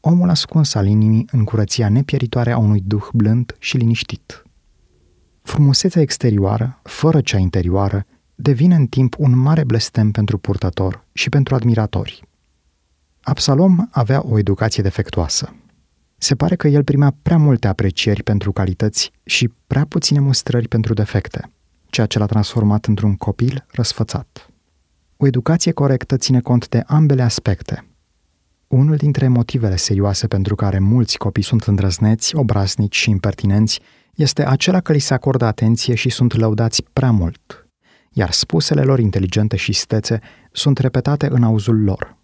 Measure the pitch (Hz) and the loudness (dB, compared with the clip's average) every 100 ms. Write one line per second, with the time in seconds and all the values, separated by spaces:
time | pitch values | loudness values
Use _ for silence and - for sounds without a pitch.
0 | - 175 180 165 - 160 147 - 98 107 | 2 2 2 0 0 0 0 0 2 2
1 | 107 110 113 131 107 110 104 - 110 107 | 4 2 0 -2 0 0 -2 0 0 2
2 | 139 - 120 123 120 120 107 104 92 107 | 0 -2 -2 -2 -2 0 2 2 0 -4
3 | - 120 104 117 123 - - 131 117 117 | -2 0 2 0 -2 -8 -6 -2 0 -2
4 | - - _ - _ _ _ _ _ _ | -4 -12 _ -20 _ _ _ _ _ _
5 | _ _ _ _ - - 143 135 190 175 | _ _ _ _ -8 2 4 4 2 2
6 | 147 - 123 104 98 110 120 - - - | 0 0 0 2 0 0 -4 -6 -16 -2
7 | 156 160 - 101 92 92 87 95 98 98 | 2 2 2 0 0 0 0 0 0 -2
8 | 101 _ _ _ - 127 165 175 131 - | -6 _ _ _ 0 2 4 4 2 2
9 | 131 - 147 127 131 160 139 117 - - | 0 2 2 4 4 2 2 0 -2 0
10 | 107 104 104 101 - 98 92 - 95 90 | 0 0 -2 -2 -4 -4 -4 -2 -4 -4
11 | _ - - 143 131 131 117 110 107 95 | _ -8 -2 0 0 0 0 0 0 -4
12 | 98 - - _ _ _ _ _ _ _ | -8 -12 -20 _ _ _ _ _ _ _
13 | _ _ - 135 - 139 190 175 220 - | _ _ -6 -2 0 2 4 2 0 -2
14 | 110 135 - 107 98 98 110 - 95 - | 0 0 0 0 2 0 -2 0 -2 -2
15 | 104 - 82 - - - _ _ _ _ | -4 -2 -2 -4 -6 -14 _ _ _ _
16 | _ _ - 127 156 175 151 143 143 139 | _ _ -2 0 0 0 2 2 2 2
17 | 143 - - 170 147 123 104 95 98 - | 2 0 0 2 4 2 0 0 -2 -2
18 | - 101 - 104 98 - 92 90 107 - | -2 -2 0 -2 -2 -2 -2 0 -2 -2
19 | - _ - - 120 _ _ 123 147 175 | -8 _ -6 -2 -2 _ _ -2 -2 -2
20 | - 143 139 131 - 123 113 117 110 107 | 0 0 2 0 0 -2 0 0 2 2
21 | 107 104 - - - _ _ _ _ - | 0 -2 -4 -10 -12 _ _ _ _ -2
22 | 110 - 104 110 101 - 107 107 - 104 | -2 0 0 0 -2 0 0 0 0 0
23 | 110 98 - 101 120 135 - - 120 - | 0 -2 -4 -2 -2 -4 -10 -6 -6 -4
24 | 113 - 127 - - _ _ _ _ _ | -4 -6 -10 -20 -20 _ _ _ _ _
25 | _ _ 143 127 120 165 - 160 143 131 | _ _ 0 0 0 0 0 -2 0 -2
26 | - 131 - 131 - 123 - - - 151 | -2 -4 0 0 2 0 0 -4 0 2
27 | 156 139 123 - - 95 - 95 - _ | 2 2 0 -2 -4 -4 -4 -10 -12 _
28 | _ _ _ _ _ _ _ 127 143 151 | _ _ _ _ _ _ _ 2 2 2
29 | 147 135 131 123 117 135 110 92 - 98 | 0 0 2 2 0 -2 -2 -2 -2 0
30 | 101 98 107 98 98 104 101 98 98 120 | 0 0 -2 -2 -2 -2 -2 0 2 2
31 | 110 - 98 98 101 113 - 101 98 90 | 0 -2 -4 -4 -2 -2 0 0 0 0
32 | 107 110 - 156 123 104 95 - 104 - | 0 0 -2 -2 0 0 -2 -2 -4 -2
33 | - 101 104 98 98 101 107 - _ _ | -2 0 -2 -2 0 2 0 -2 _ _
34 | _ - 147 - 143 135 - 185 180 151 | _ -2 -2 0 0 0 2 0 2 0
35 | 139 127 - 127 117 104 110 113 - 117 | 0 0 0 0 0 0 0 0 0 -2
36 | 131 - 123 117 113 107 117 - - - | -2 0 0 2 0 0 -2 -2 -6 -2
37 | 131 110 85 - _ - _ _ _ _ | 0 2 0 -6 _ -20 _ _ _ _
38 | _ - 90 - - 165 - 147 135 131 | _ -4 -2 -2 -2 -2 0 0 2 2
39 | 110 98 95 107 107 104 - 107 - 110 | 2 0 -2 0 0 -2 -4 -6 -2 -4
40 | 104 113 - - _ - - 135 131 131 | -2 -4 -6 -20 _ -4 -2 0 0 0
41 | 131 147 139 131 117 110 104 113 104 92 | -2 -2 0 2 2 2 0 0 0 -2
42 | - - | -8 -14